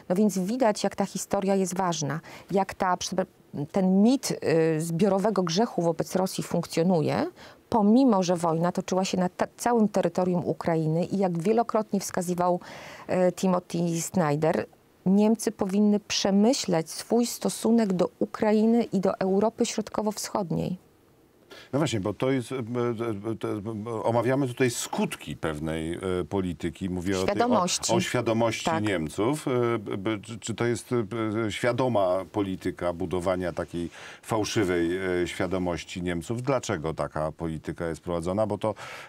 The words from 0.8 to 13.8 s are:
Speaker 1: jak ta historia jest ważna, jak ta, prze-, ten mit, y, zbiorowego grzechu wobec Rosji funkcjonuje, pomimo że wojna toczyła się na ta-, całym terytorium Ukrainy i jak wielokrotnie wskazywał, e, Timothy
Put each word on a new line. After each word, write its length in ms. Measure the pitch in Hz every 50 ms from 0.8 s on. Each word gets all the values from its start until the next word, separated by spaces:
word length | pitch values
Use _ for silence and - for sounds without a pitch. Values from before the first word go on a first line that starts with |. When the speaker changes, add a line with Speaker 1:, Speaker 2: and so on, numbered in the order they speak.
| -
Speaker 1:
jak 120 | 196 -
ta 100 | - 196
historia 500 | - - 185 - - - 202 196 196 196
jest 220 | 196 190 175 185
ważna, 420 | 180 185 175 170 160 147 - 143 165 - - - - - -
jak 220 | 165 196 196 - -
ta, 240 | - 196 185 180
prze-, 180 | 185 - - 185 185 185 - _ _ _ _ - 139 147 -
ten 300 | - 202 185 185 190 196
mit, 300 | 208 240 277 262 - - - - - - 156 165 160 160 160
y, 40 | 156
zbiorowego 640 | 165 170 165 160 214 202 190 196 185 226 202 190 180
grzechu 380 | 165 160 190 240 - - -
wobec 340 | 170 170 160 - 175 - -
Rosji 280 | 185 190 185 - - 160
funkcjonuje, 840 | - - 170 160 - - 165 165 185 185 156 143 131 143 202 294 370 - - - - - - _ -
pomimo 540 | - 226 202 202 220 262 277 254 208 190 185
że 120 | 165 185
wojna 360 | 165 175 165 160 165 170 175
toczyła 340 | - 190 160 - 185 185 190
się 120 | - -
na 120 | 180 180 180
ta-, 180 | - - 214 - -
całym 300 | - - 240 240 226 214
terytorium 580 | 202 - 196 180 170 - 185 185 185 175 180 -
Ukrainy 600 | - 165 - - 175 165 160 160 156 160 170 180
i 120 | - -
jak 200 | 196 196 180 170 165
wielokrotnie 600 | 160 208 220 233 226 - - 220 214 - - 190
wskazywał, 600 | - - - 190 175 175 180 170 175 180 180 175 - - - - - - - - -
e, 240 | - - 185 185 180
Timothy 720 | 180 - - 185 180 180 - - - 170